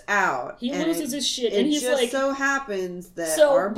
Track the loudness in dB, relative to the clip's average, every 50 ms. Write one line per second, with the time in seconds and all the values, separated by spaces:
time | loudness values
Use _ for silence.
0 | -6 -2 0 2 2 2 0 -2 -6 -8 -10 -6 -6 -4 -2 -2 0 0 -2 -2
1 | -4 -6 -4 -4 -4 -4 -2 -2 -2 0 2 2 2 2 2 0 0 0 2 2
2 | 0 0 0 0 0 0 0 0 0 0 0 -2 -2 -4 -6 -6 -4 -6 -8 -10
3 | -12 -14 -10 -8 -6 -2 4 4 6 6 6 4 2 2 4